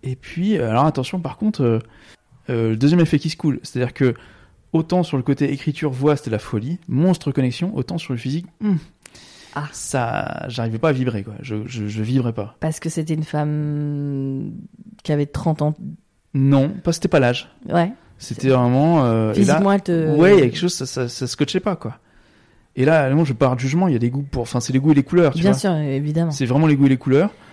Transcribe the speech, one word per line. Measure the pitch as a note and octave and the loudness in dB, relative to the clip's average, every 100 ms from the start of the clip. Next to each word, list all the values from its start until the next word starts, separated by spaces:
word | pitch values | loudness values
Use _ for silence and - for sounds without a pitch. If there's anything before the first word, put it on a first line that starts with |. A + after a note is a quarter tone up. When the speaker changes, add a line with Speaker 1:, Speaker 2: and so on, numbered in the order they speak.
Speaker 1:
et | C3+ B2+ | -10 -10
puis, | - - F#3+ G3 | -10 -4 0 0
euh, | A#2 | 2
alors | A#2 D3+ | 2 2
attention, | C#3+ B2+ F#3 | 0 -4 -6
par | D#3+ - | -8 -4
contre, | G#3+ G#3+ | -4 0
euh, | B2 A2+ - - - - _ _ - | 0 0 -4 -18 -20 -20 _ _ -6
euh, | A#2+ A2+ | -2 0
le | A2 | 2
deuxième | C#3 F3 | 4 4
effet | D#3+ D3+ | 4 2
qui | D#3+ | -2
se | - | -4
coule, | D#3 B2+ | -4 -4
c'est-à-dire | - B2 A#2+ | -6 -4 -4
que, | - C3 A2+ - - _ _ _ | 0 0 0 -10 -20 _ _ _
autant | D#3+ D#3+ F3+ | -2 0 0
sur | E3 C3+ | 0 -2
le | |
côté | B2 C3+ C#3 | -2 0 -2
écriture, | C#3 - C#3 D3+ | -2 -6 -4 -4
voix, | B2+ C#3+ C#3+ | 0 0 0
c'était | - | -2
la | G#2+ | -6
folie, | - A2+ A#2+ F3 - | -4 -6 -4 -8 -4
monstre | B2 F3+ E3+ D3+ | 0 2 0 -2
connexion, | C3+ B2+ A#2+ F3 G#3+ | -2 -2 -2 -6 -6
autant | A#2+ F3 | -6 -8
sur | - | -6
le | B2 | -8
physique, | C3 D#3 F3 - | -6 -6 -8 -6
hmm, | G#3 E3+ - _ - - - - - D3 | -2 -2 -4 _ -20 -20 -20 -20 -14 -12
Speaker 2:
Ah. | D3 | -12
Speaker 1:
ça, | - - C3+ A#2 G#2 G1+ G1+ - | -12 -6 -4 -4 -4 -6 -8 -10
j'arrivais | A#2 A#2 A2 | -6 -6 -2
pas | - | 0
à | |
vibrer, | C3 B2 G#2+ | 2 0 0
quoi. | G2 G#2+ | -6 -12
Je, | B2+ G#2+ A2+ | -8 -8 -6
je, | A#2+ G#2 | -6 -6
je | A2 | -4
vibrais | A2 C3 A#2+ | 0 0 0
pas. | A2+ G#2 - | -4 -8 -6
Speaker 2:
Parce | D#3+ D#3+ | -6 -6
que | E3 | -6
c'était | D#3+ D#3 | -6 -4
une | D#3+ | -4
femme | D#3 D3+ D3 D3+ D3+ D3 D3 C#3+ C#3+ C#3 C3+ C3+ D3 - - - - - | -4 -2 -2 -2 -4 -4 -4 -4 -4 -4 -4 -6 -8 -12 -18 -20 -20 -10
qui | - | -2
avait | D3 C#3+ | -2 -2
trente | - E3+ D#3 | -2 -2 0
ans. | D3+ D3+ - E3 _ _ _ | -2 -4 -10 -14 _ _ _
Speaker 1:
Non, | C3+ C3+ C#3 C#3 | 0 4 4 2
pas, | - - | -2 -4
c'était | E3 F3+ | -2 2
pas | D#3+ | 4
l'âge. | B2 B2 - _ - | 4 0 -6 _ -2
Speaker 2:
Ouais. | E3+ F3 B3+ _ - | 0 0 -4 _ -18
Speaker 1:
C'était | - E3 | -12 -4
Speaker 2:
C'est | C3+ | 2
Speaker 1:
vraiment, | B2+ B2 B2+ D#3 E3 B2 | 4 4 4 4 4 4
euh, | A2+ A2 | 2 2
et | A2 | 2
là, | G3 | 4
Speaker 2:
physiquement, | D3+ G3 | 4 4
elle | G3 | 2
te | F#3+ E3 D#3 D3 | 2 0 2 6
Speaker 1:
ouais, | F3+ | 8
il | G3+ | 8
y | |
a | B2+ | 6
quelque | - | 2
chose, | F3 | -4
ça, | - C3 | -4 -6
ça, | - A#2+ | -6 -6
ça | - B2+ | -6 -6
scotchait | - D3 F#3 | -4 -2 -2
pas, | G#3 F3 | -2 -4
quoi. | A2 - _ _ _ _ _ _ _ - | -8 -12 _ _ _ _ _ _ _ 0
Et | |
là, | C3+ D#3+ C3+ | 2 4 4
non, | C#3+ | 2
je | D#3 | 2
parle | A2+ C3+ B2 | 2 0 0
de | |
jugement, | C3 D#3+ F#3 | -2 0 2
il | |
y | A#2+ | 2
a | |
des | A#2+ | 0
goûts | C3 C#3 | -2 -6
pour, | - | -6
enfin, | A#2 B2 | -4 -4
c'est | A#2+ | 0
les | C3 | 2
goûts | D3 | 4
et | C#3+ | 4
les | |
couleurs, | C3+ F3 D#3+ | 4 4 4
tu | D#3 | 4
Speaker 2:
Bien | F#3 | 2
Speaker 1:
vois. | C3+ | 2
Speaker 2:
sûr, | G3 | 0
évidemment. | D#3+ D3 C3+ D3 D#3 E3 | -2 -2 -2 -2 -2 -2
Speaker 1:
C'est | C#3 B2+ | -2 0
vraiment | C3+ D#3+ | 2 4
les | C#3+ | 6
goûts | C#3 | 4
et | |
les | C3 | 2
couleurs. | - C3+ G3+ - - | 2 2 2 -4 -20